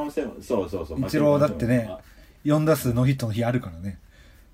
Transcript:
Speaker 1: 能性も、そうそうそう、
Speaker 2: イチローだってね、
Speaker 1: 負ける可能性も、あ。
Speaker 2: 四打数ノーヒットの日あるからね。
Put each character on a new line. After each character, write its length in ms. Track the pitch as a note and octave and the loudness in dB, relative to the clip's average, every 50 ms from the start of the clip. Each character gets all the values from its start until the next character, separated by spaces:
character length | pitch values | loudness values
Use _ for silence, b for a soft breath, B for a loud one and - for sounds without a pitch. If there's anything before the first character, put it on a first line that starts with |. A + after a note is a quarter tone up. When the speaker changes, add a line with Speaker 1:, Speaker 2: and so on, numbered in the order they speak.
| D3 | -6
Speaker 1:
能 60 | D3 | -4
性 140 | - D#3+ C3+ | -4 -6 -6
も、 80 | G#2+ - - | -6 -10 -12
そ 220 | - - B2 G#2 F#2 | -6 -4 -4 -4 -2
う 40 | E2 | -4
そ 120 | F#2+ F2+ | -6 -8
う 60 | D#2+ | -8
そ 80 | - D#2+ | -6 -4
う、 40 | C3 | -4
Speaker 2:
イ 40 | C3 | -4
チ 120 | - D#3 D3+ | -2 0 2
ロ 180 | D3 D3 D3 | 4 4 6
ー 20 | C#3+ | 4
だ 80 | D3 | 4
っ 40 | D3 | 2
て 140 | G2+ - A#2+ | 0 -2 0
ね、 120 | A2+ B2+ A#2+ | 2 2 2
Speaker 1:
負 40 | |
け 0 | |
る 60 | A2+ G#2 | 0 -2
可 0 | |
能 0 | |
性 0 | |
も、 60 | G#2+ - | -10 -14
あ。 40 | b b b b b b b b - | b b b b b b b b 0
Speaker 2:
四 200 | D3 D3+ D#3 D#3 | 2 2 4 4
打 100 | D#3+ D#3 | 4 2
数 160 | C#3+ - B2+ A2+ | 2 2 0 2
ノ 80 | B2 B2+ | 2 4
ー 20 | |
ヒ 60 | C3+ | 2
ッ 40 | C#3 | 2
ト 100 | C3+ A#2+ | 0 -2
の 60 | A2 | -4
日 120 | G2+ A#2+ A2+ | -2 0 0
あ 60 | A#2 | 0
る 100 | C3 A#2+ | 0 -2
か 100 | - G2 | -4 -6
ら 80 | E2 E2 | -12 -10
ね。 180 | F#2 G2+ F#2+ - - b b b b b b b b b | -10 -10 -10 -10 -18 b b b b b b b b b